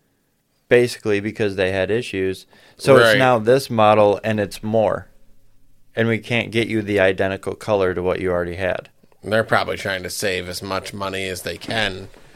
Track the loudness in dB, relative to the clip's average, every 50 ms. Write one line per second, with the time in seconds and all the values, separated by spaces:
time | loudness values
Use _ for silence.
0 | _ _ _ _ _ _ _ _ _ _ _ _ _ _ 4 4 4 4 0 -6
1 | -2 -2 0 0 -2 -4 -4 -2 -4 -2 0 0 -2 0 0 -2 -2 -2 -2 -4
2 | -4 -6 -4 -4 -4 -4 -4 -6 -12 _ _ _ _ _ _ -4 2 6 6 8
3 | 8 6 6 4 4 4 4 4 4 4 4 2 2 0 0 4 6 6 6 6
4 | 6 6 4 2 0 -2 -2 -2 -2 -4 -6 -10 -8 -2 0 2 2 2 0 -2
5 | -6 -12 _ -20 -20 -20 -20 -20 -20 -20 _ -20 -20 _ -20 _ -20 -10 _ -2
6 | 0 0 0 -2 -4 -4 -4 -4 -4 -2 -2 -2 -2 -2 -2 -4 -2 0 0 2
7 | 2 2 2 0 -2 -2 -4 -4 -6 -8 -10 -8 -2 -2 0 2 2 0 0 -2
8 | -2 -2 -2 -2 -2 -2 -2 -2 -2 -4 -6 -4 -4 -4 -4 -4 -8 -14 _ _
9 | _ _ _ _ -6 -2 -2 0 0 0 0 0 0 -2 -4 -6 -6 -6 -6 -6
10 | -6 -8 -8 -4 -4 -4 -4 -4 -6 -8 -10 -10 -8 -6 -6 -6 -6 -8 -10 -8
11 | -8 -6 -6 -6 -6 -6 -8 -8 -8 -10 -10 -10 -10 -6 -4 -2 -2 -2 -4 -8
12 | -12 -16 -20 -20 -20 -20 -20